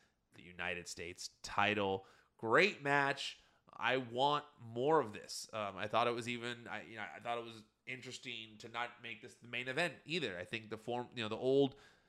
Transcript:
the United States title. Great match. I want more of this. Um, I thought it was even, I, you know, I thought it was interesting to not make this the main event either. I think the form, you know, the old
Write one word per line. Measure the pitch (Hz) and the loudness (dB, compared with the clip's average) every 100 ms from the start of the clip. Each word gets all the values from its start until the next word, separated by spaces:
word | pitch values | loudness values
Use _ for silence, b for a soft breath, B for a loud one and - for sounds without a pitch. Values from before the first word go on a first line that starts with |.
| b b _ | b b _
the | - | -20
United | 85 87 87 87 82 | -14 -6 -4 -4 -8
States | - 87 90 - _ | -10 -10 -10 -14 _
title. | - - 101 104 98 95 B B B _ | -4 2 4 4 2 0 B B B _
Great | 113 131 202 160 | 4 6 6 2
match. | 143 143 139 139 - - b b _ | 2 4 4 0 -6 -10 b b _
I | - 117 131 | -2 2 2
want | 117 120 139 143 - - 117 | 0 2 4 2 -2 -14 -8
more | 117 139 160 | 0 6 6
of | 113 | 4
this. | 104 - - - | -2 -10 -10 -6
Um, | 110 101 95 | -4 -4 -2
I | 107 | 2
thought | 113 120 | 4 4
it | |
was | 120 117 | 2 -2
even, | 120 117 120 110 | -4 -4 -6 -8
I, | 104 85 | -8 -8
you | 110 | -10
know, | 95 85 | -10 -6
I | |
thought | 117 120 | -4 -4
it | |
was | 117 113 - _ - | -4 -12 -18 _ -12
interesting | 131 123 120 131 117 110 107 | -10 -10 -10 -10 -10 -12 -14
to | 117 | -8
not | 117 120 - | -4 -6 -8
make | 117 110 | -12 -12
this | 117 - | -14 -18
the | 120 | -8
main | 120 127 | -6 -2
event | 131 175 113 | 0 0 -2
either. | - 170 123 87 | -6 -2 -2 -4
I | |
think | 92 117 110 | -6 -8 -6
the | 107 | -8
form, | - 120 120 | -4 -4 -4
you | 123 | -4
know, | 107 | -2
the | 110 | 0
old | 127 139 139 b b b | 4 6 6 b b b